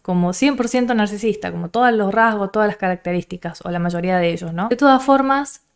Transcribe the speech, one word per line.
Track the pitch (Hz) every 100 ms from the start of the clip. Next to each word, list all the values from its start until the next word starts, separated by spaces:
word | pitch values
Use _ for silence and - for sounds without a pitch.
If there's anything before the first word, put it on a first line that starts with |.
como | - 180 180
cien | 180 277 269
por | 233
ciento | 254 247 226
narcisista, | 208 208 226 208 180
como | 170 175
todos | 233 247
los | 226 196
rasgos, | 214 226 208 196
todas | 214 208
las | 208
características, | 185 180 175 180 - 180 170 -
o | 170
la | 175
mayoría | 175 175 180 185
de | 170
ellos, | 165 170
¿no? | 165 220
De | 247
todas | 285 262
formas, | 269 269 269 277 285 - _